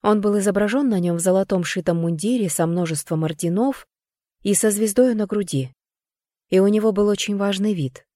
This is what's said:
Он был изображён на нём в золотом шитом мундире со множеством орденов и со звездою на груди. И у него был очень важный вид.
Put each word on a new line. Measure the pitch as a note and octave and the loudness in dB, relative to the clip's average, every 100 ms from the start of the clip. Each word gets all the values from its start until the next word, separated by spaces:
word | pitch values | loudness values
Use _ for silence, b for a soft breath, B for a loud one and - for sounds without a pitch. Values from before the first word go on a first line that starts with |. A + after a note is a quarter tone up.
Он | G3+ G#3+ | 2 2
был | G#3 G#3 | 2 2
изображён | G3 G3 G#3 B3 C#4 | 2 2 0 2 2
на | G3+ | 2
нём | F3 E3+ | 0 0
в | |
золотом | F3+ F#3+ G3 F#3 | 2 2 2 -2
шитом | E3+ F#3+ E3+ E3 | -2 -4 -2 0
мундире | E3 E3 G3+ B3 F#3+ | -2 -2 -2 0 -2
со | - E3 | 0 0
множеством | E3+ E3+ D#3 - D#3+ | 0 -2 -4 -4 -2
орденов | D#3+ D#3+ E3+ F3+ C4 C4+ - _ _ _ _ _ | -2 -2 -2 0 0 -2 -12 _ _ _ _ _
и | G3+ | -2
со | G3+ A3 | 2 2
звездою | G3+ A3 G3+ B3+ | 0 0 2 2
на | A3 G3+ | 2 -2
груди. | G#3 F#3+ C#3 C3 _ _ _ _ _ _ _ _ | -4 -2 -4 -4 _ _ _ _ _ _ _ _
И | F#3 | 2
у | G3 | 4
него | G#3+ A3 | 2 0
был | G3+ G#3 | 2 0
очень | G3+ - G3+ | 0 -2 -2
важный | G3+ G3 G#3 | -2 0 -2
вид. | F#3+ C3+ B2+ _ | -2 -4 -8 _